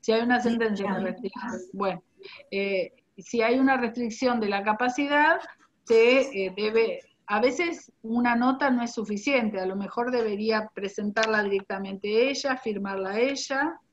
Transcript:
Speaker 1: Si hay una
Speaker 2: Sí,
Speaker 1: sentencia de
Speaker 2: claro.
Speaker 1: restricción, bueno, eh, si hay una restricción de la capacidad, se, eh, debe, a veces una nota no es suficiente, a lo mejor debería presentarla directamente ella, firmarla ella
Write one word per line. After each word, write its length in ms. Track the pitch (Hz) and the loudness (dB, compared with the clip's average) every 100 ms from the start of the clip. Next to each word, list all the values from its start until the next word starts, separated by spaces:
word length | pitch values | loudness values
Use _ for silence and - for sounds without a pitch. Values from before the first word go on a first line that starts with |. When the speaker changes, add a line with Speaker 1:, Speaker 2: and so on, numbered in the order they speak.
Speaker 1:
Si 120 | - | 2
hay 80 | 226 | 0
una 180 | 240 247 | 2 2
Speaker 2:
Sí, 120 | 233 | 2
Speaker 1:
sentencia 340 | 233 226 196 | 0 0 0
de 60 | 202 | -2
Speaker 2:
claro. 140 | 202 190 | -2 -4
Speaker 1:
restricción, 440 | 226 190 - 240 185 - | -6 -8 -8 -8 -8 -10
bueno, 300 | 190 196 175 _ _ - - - | -4 -4 -4 _ _ -20 -20 -10
eh, 420 | 196 196 190 175 _ _ - | -4 -2 -2 -4 _ _ -20
si 240 | 190 233 | -6 0
hay 160 | 220 254 | 2 4
una 180 | 269 262 | 4 2
restricción 640 | 240 233 240 214 254 233 | 0 -4 -6 0 0 2
de 80 | 208 | 0
la 140 | 196 | 0
capacidad, 800 | 208 214 247 247 285 294 302 330 - - _ _ | 0 0 0 0 0 4 4 2 -2 -18 _ _
se, 360 | - 226 233 262 262 196 190 | 2 6 8 6 4 -2 -4
eh, 80 | 190 | -2
debe, 440 | 214 220 220 175 - _ - | 0 2 0 -2 -12 _ -4
a 140 | 208 | 2
veces 520 | 247 294 339 330 - _ | 2 2 -4 -4 -12 _
una 340 | 220 233 240 233 | -4 0 2 2
nota 340 | 247 262 285 | 2 2 2
no 120 | 247 | 2
es 120 | 233 | 0
suficiente, 680 | - 214 208 285 269 220 196 | -6 -6 -4 0 0 0 -2
a 60 | 185 | -4
lo 80 | 190 | -4
mejor 340 | 190 - 240 | -6 -4 -2
debería 580 | 247 220 202 220 220 214 | 0 -2 -2 0 -2 -2
presentarla 720 | - 196 - 208 208 220 220 | -8 -8 -6 -4 0 0 2
directamente 880 | 202 196 196 196 196 196 208 214 262 | 0 -2 -4 -8 -8 -8 -2 2 2
ella, 260 | 269 277 254 | 0 -4 -4
firmarla 600 | 233 202 196 196 190 208 | -4 -6 -4 -4 -4 0
ella 600 | 254 277 - 269 302 330 _ | 0 -2 -4 -2 -2 -4 _